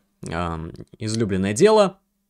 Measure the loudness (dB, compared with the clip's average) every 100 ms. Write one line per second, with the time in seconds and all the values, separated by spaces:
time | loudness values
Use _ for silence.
0 | _ _ -8 -6 -4 -6 -10 -14 -18 -10
1 | -6 -4 -2 0 -2 4 4 6 2 -2
2 | _ _